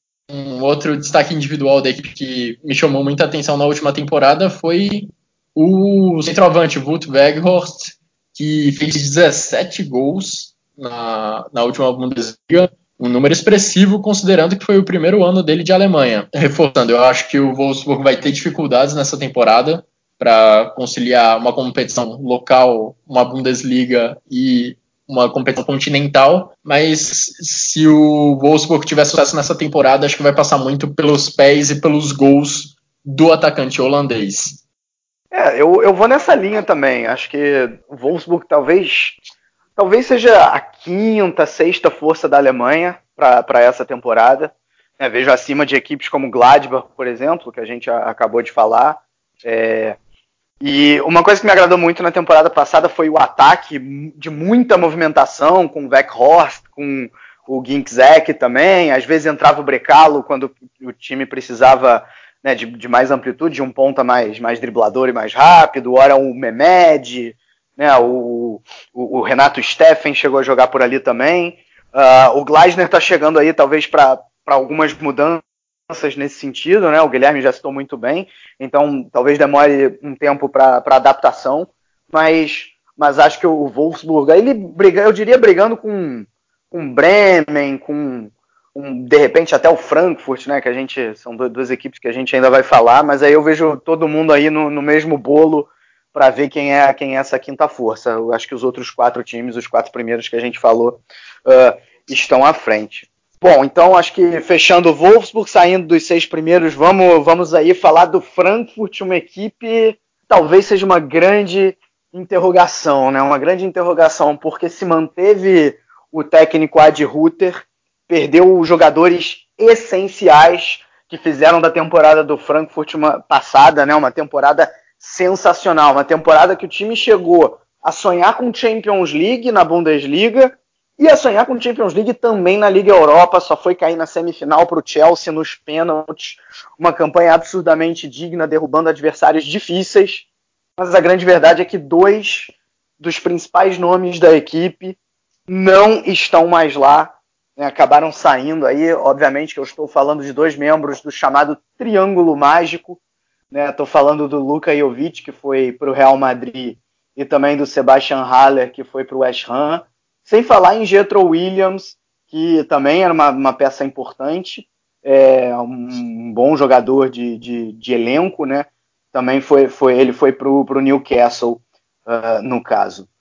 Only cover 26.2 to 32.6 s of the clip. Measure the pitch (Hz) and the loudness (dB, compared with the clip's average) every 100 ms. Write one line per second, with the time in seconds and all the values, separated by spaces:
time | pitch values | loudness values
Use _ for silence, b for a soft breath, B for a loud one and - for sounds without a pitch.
26.2 | 139 185 185 _ 151 143 160 156 - - | 2 2 -4 _ -4 -2 -2 -2 -6 -6
27.2 | - - 156 - - 151 156 151 151 151 | -8 -10 -10 -8 -6 0 2 4 2 2
28.2 | 147 139 139 151 151 156 147 151 147 - | 0 0 0 0 0 -4 -2 -2 0 0
29.2 | 143 156 147 165 151 151 131 139 147 - | -2 -2 -6 -6 -4 0 2 0 -2 -2
30.2 | 143 143 143 143 131 139 143 143 147 143 | 0 0 0 -2 -2 -6 -6 -4 0 0
31.2 | - - 139 147 147 147 165 151 151 139 | -2 2 2 4 0 -2 -2 -2 -4 0
32.2 | 139 139 147 - | 4 4 2 -8